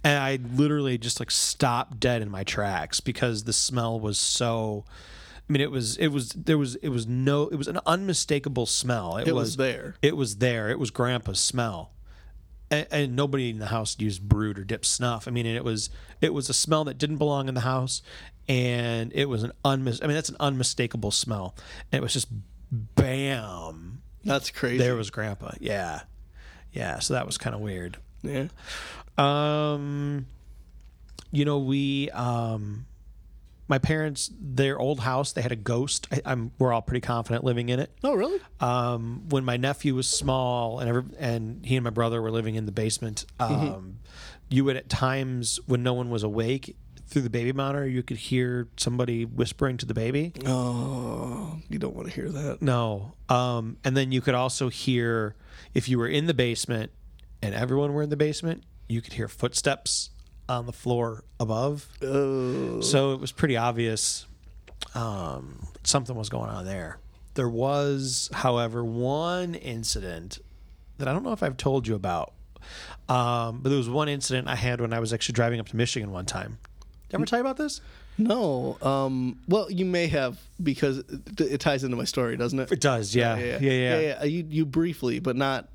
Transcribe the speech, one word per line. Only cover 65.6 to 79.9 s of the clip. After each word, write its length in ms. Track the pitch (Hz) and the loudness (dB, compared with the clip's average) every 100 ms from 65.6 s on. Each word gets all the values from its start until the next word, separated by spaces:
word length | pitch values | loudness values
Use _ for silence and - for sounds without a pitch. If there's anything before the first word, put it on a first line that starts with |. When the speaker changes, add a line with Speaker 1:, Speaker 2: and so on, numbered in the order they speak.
| - - | -14 -4
Speaker 1:
something 300 | - 143 127 120 | 0 2 0 -6
was 120 | 107 | -4
going 220 | 123 110 | -4 -4
on 140 | 101 92 | -6 -6
there. 320 | 95 80 - - - - | -6 -8 -12 -18 -20 -8
There 140 | - 123 | -2 0
was, 840 | 117 131 143 143 139 135 127 - | 2 2 2 2 0 0 -2 -4
however, 520 | - 131 120 117 117 | 2 4 4 2 0
one 720 | 117 117 123 147 170 180 180 | -2 0 0 0 0 -2 -2
incident 840 | 170 135 117 110 107 95 82 87 - - - - - - - | -6 -6 -4 -2 -2 -4 -8 -10 -14 -16 -20 -20 -20 -20 -4
that 80 | 135 | -2
I 40 | |
don't 100 | 160 | -2
know 100 | 262 | -2
if 100 | 220 | -2
I've 120 | 151 127 | -2 0
told 300 | 139 135 113 | 2 2 2
you 80 | |
about, 380 | 107 95 87 - - - - - - - - - | -2 0 -2 -4 -10 -20 -20 -18 -16 -16 -14 2
um, 520 | 127 120 120 117 120 | 2 4 2 -2 -2
but 80 | 131 | 2
there 100 | 139 | 2
was 100 | 117 | 2
one 200 | 135 151 | 0 0
incident 400 | 143 - 127 - | -2 0 -2 -2
I 80 | 127 | 0
had 240 | 123 120 | 0 0
when 120 | 117 | 0
I 60 | 117 | 0
was 140 | 113 | 0
actually 220 | 117 - | -2 0
driving 260 | 117 117 117 | 2 2 2
up 80 | 104 | -2
to 80 | 110 | 2
Michigan 340 | 117 123 104 | 2 2 -4
one 160 | 92 95 | -4 -4
time. 320 | 95 101 113 - - - - - | -6 -6 -10 -16 -20 -20 -20 -6
Did 60 | |
I 40 | - | -2
ever 80 | - | 0
tell 120 | 240 | 2
you 60 | |
about 120 | 262 262 | 0 -2
this? 240 | 302 - - - - - | -4 -6 -12 -20 -8 0
Speaker 2:
No. 600 | 226 240 190 131 131 131 | 2 4 2 0 -2 0
Um, 560 | 139 135 135 131 127 - - | 2 2 2 0 -2 -4 2
well, 240 | 202 175 | 2 4
you 140 | 180 | 0
may 240 | 185 | 2